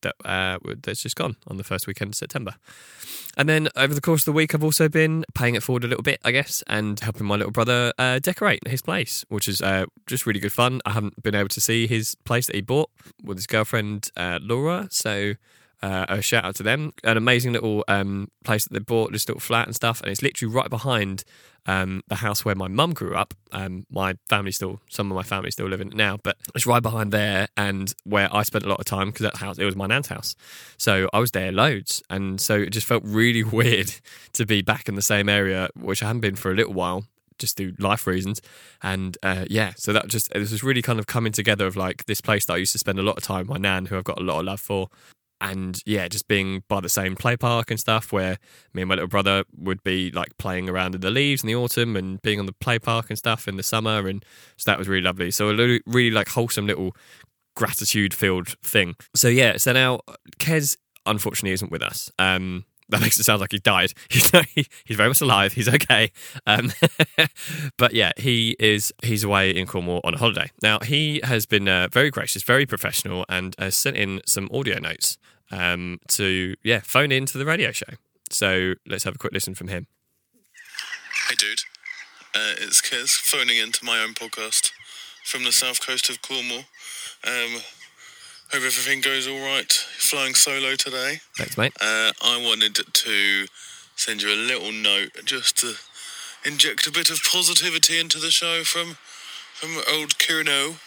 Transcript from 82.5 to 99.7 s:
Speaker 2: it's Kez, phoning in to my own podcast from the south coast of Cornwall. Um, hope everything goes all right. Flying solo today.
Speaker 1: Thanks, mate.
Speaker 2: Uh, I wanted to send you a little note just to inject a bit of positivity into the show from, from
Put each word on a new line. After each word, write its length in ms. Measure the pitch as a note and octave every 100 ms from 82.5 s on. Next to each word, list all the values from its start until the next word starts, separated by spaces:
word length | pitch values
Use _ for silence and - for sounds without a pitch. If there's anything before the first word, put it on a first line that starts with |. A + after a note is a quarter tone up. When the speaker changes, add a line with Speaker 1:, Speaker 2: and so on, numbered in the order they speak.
| -
Speaker 2:
it's 220 | G#2 -
Kez, 280 | - C3 -
phoning 480 | - - D3 B2 A#2
in 140 | A2
to 140 | A#2+ A#2+
my 140 | A2+
own 140 | A2
podcast 580 | A2 A2+ - A2 - - - - - - -
from 200 | - C3 B2
the 60 |
south 340 | A#2 B2+ A#2+ -
coast 240 | B2+ -
of 120 | C3
Cornwall. 440 | - C3+ B2 A#2+ C3+ - - - - - -
Um, 360 | B2 A#2 A#2 A2+ - - _ - - - - -
hope 120 | C#3
everything 380 | C3 B2+ B2+ C#3
goes 260 | C3+ C3+ C3
all 120 | C3+
right. 320 | C3+ C3+ -
Flying 600 | - - - - C#3+ C3+
solo 420 | B2+ - C#3 C3+ C3+
today. 440 | - B2+ C3 D#3+ - -
Speaker 1:
Thanks, 200 | A#2 -
mate. 160 | A2 -
Speaker 2:
Uh, 320 | G#2 A2 A2 -
I 200 | A#2+ A#2+
wanted 320 | A#2+ G#2+ G#2+ G#2
to 720 | G#2 - A#2 G#2 G2+ G2 F#2+ - - - - -
send 280 | - G#2+
you 100 | G#2
a 20 | G#2
little 360 | A#2 A#2 G#2+
note 400 | A2 G#2+ G2+ G2 - -
just 320 | C3 B2 -
to 140 | B2 G#2+ - - - - - - -
inject 420 | D3 D3+ G2+ D#3
a 40 |
bit 200 | D3+ E3+
of 100 | D#3+
positivity 760 | - F#3 F3 F3+ F3 E3 D#3 E3
into 180 | E3 D#3
the 120 | D#3+
show 320 | D#3+ E3+ E3
from, 340 | D#3+ E3+ E3+ D#3+ - - - - -
from 280 | - A2+